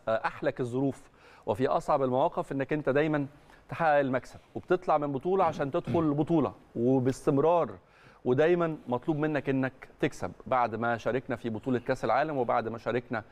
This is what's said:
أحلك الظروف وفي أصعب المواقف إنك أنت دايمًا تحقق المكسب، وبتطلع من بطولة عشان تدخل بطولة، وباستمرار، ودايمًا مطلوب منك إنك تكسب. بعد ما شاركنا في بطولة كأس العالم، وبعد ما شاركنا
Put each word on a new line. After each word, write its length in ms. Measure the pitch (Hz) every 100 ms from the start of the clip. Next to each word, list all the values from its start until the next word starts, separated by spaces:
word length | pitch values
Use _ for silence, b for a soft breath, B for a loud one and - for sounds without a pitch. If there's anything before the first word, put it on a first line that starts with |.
| -
أحلك 500 | 113 165 - 147 -
الظروف 420 | 123 127 139 - - - B B B
وفي 220 | 110 135
أصعب 360 | 170 - 147
المواقف 480 | 131 127 165 - 160
إنك 220 | 139 131
أنت 160 | 151 139
دايمًا 360 | 135 156 151 139 - B B B
تحقق 300 | 135 160 147
المكسب، 400 | 135 127 - - - 113
وبتطلع 420 | - 180 - 156
من 140 | 147
بطولة 320 | 135 180 196
عشان 280 | 170 156 143
تدخل 420 | 170 - 170 156
بطولة، 400 | 143 151 165 113 - - 117
وباستمرار، 920 | 123 135 123 - - 139 156 175 127 95 _ B B B 123
ودايمًا 520 | 131 160 175 165 156 -
مطلوب 300 | 123 - 147
منك 320 | 156 147 139
إنك 240 | 135 131 - - -
تكسب. 320 | 156 - 90 - 107
بعد 280 | 127 117 110
ما 220 | 117 117
شاركنا 380 | 117 117 - 117
في 140 | 117
بطولة 300 | 107 135 123
كأس 260 | - 131 113
العالم، 320 | 120 156 139
وبعد 300 | 120 123 110
ما 100 | 113
شاركنا 460 | 120 120 - 113 -